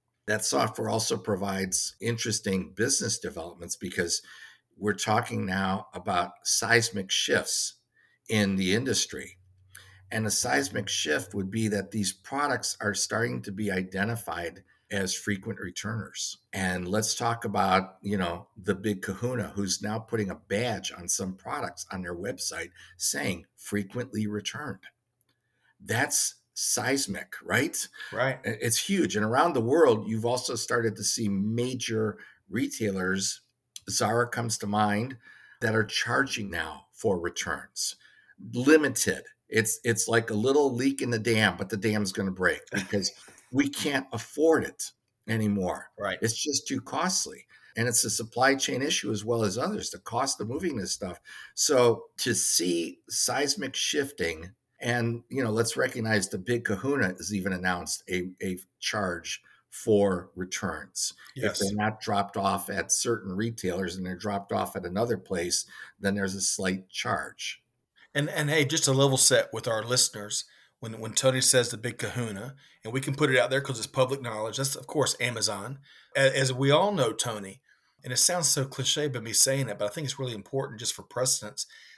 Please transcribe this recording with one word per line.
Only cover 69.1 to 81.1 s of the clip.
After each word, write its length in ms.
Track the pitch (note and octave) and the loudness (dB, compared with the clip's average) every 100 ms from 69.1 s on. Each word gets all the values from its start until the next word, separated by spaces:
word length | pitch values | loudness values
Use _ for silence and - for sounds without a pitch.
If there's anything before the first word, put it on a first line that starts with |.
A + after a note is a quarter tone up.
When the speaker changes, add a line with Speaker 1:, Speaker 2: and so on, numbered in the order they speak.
| C3 | 6
Speaker 2:
set 340 | - A#2+ - | 8 6 4
with 160 | A2+ A#2+ | -2 -2
our 160 | A2 | -2
listeners, 600 | A2 B2 - G#2+ G#2 - - _ _ - | 0 2 2 0 -6 -6 -6 _ _ -14
when, 200 | A2+ A2 | -12 -8
when 120 | A2 | -4
Tony 260 | - C3 B2+ | 2 2 4
says 300 | - B2+ A#2 | 6 4 4
the 80 | G#2+ | -2
Big 200 | A#2 - | -8 -6
Kahuna, 560 | G#2+ A#2+ A2+ G2 A#2+ - - _ | -6 -4 -6 -6 -10 -14 -20 _
and 80 | A2 | -6
we 80 | C3 | -4
can 140 | C#3 | -2
put 160 | C#3 C#3+ | 2 4
it 80 | B2+ | 4
out 120 | A#2 | 4
there 100 | C3+ | 2
'cause 160 | C3+ A2+ | -2 -6
it's 80 | G#2 | -4
public 360 | C3+ B2+ C3+ | 0 0 0
knowledge, 360 | A#2+ G#2+ A2 A2 | -6 -6 -6 -2
that's, 180 | C#3 - | -2 -2
of 100 | - | -4
course, 300 | D#3 B2 - | 0 0 0
Amazon. 580 | B2 A2+ G#2+ G2+ A2 C#3 - - _ C#3 | -2 0 -2 -2 -6 -12 -18 -20 _ 4
A-, 220 | C3+ C#3 | 4 4
as 140 | C3 | 2
we 180 | B2+ C#3 | 2 4
all 220 | D3+ G3+ | 6 4
know, 200 | F#3+ A#2 | 2 0
Tony, 480 | - B2 G#2+ F#2+ - _ _ _ _ | 0 -4 -4 -8 -14 _ _ _ _
and 80 | C3 | -4
it 60 | B2 | 4
sounds 300 | - F3+ D3+ | 4 4 2
so 180 | D3 C3+ | 2 0
cliche 420 | - B2+ D3+ D3 | -2 -2 0 -2
by 120 | B2 | -4
me 120 | A2+ | 0
saying 360 | G#2 C3+ C3+ A#2 | 2 4 2 -2
it, 100 | G2+ | -2
but 120 | G#2 | -4
I 40 | |
think 100 | E3 C3+ | -4 -6
it's 120 | - | -6
really 160 | B2+ | -6
important 460 | A2 - C3+ C3+ A2 | -8 -6 -6 -6 -6
just 140 | A#2 | -4
for 80 | - | -4
precedence, 640 | - | -6